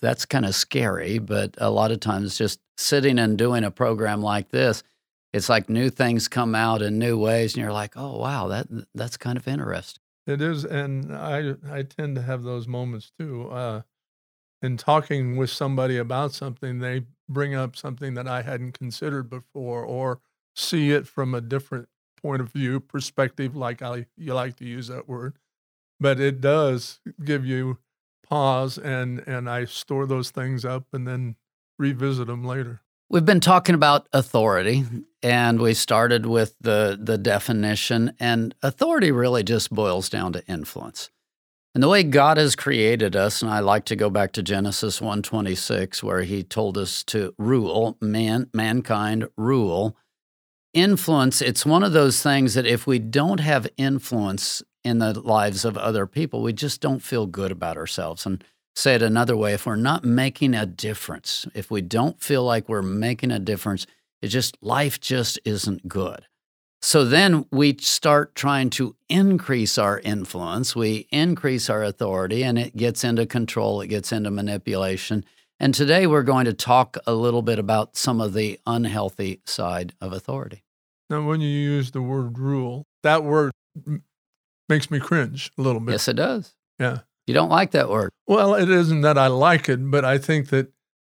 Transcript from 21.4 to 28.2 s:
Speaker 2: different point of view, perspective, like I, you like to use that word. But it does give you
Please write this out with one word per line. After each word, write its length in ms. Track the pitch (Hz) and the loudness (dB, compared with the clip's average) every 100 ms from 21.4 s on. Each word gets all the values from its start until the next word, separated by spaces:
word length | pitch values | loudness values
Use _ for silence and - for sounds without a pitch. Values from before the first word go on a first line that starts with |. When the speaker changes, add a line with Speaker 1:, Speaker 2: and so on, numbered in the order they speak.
Speaker 2:
different 480 | 117 135 - 127 - _ _ _ | -4 -6 -6 -12 -14 _ _ _
point 180 | 147 131 | -6 -6
of 120 | 123 | -6
view, 260 | 143 127 135 | -4 -2 -4
perspective, 800 | - 139 - - 131 - 135 139 | -6 -10 -6 -2 -2 -2 -8 -6
like 260 | 123 120 | -8 -8
I, 240 | 123 123 117 - | -10 -10 -12 -14
you 180 | 156 | -6
like 200 | 127 127 - | -6 -6 -8
to 60 | |
use 220 | 123 123 120 | -14 -12 -12
that 220 | 127 - | -14 -12
word. 260 | 123 131 - _ _ _ _ _ - | -12 -12 -14 _ _ _ _ _ -2
But 220 | 139 131 | 0 2
it 200 | 139 131 | 0 0
does 600 | 139 156 143 123 - - - - | 2 2 2 0 -6 -16 -18 -10
give 200 | 147 143 | -4 -2
you 340 | 131 127 127 127 _ _ _ _ | -2 -4 -4 -8 _ _ _ _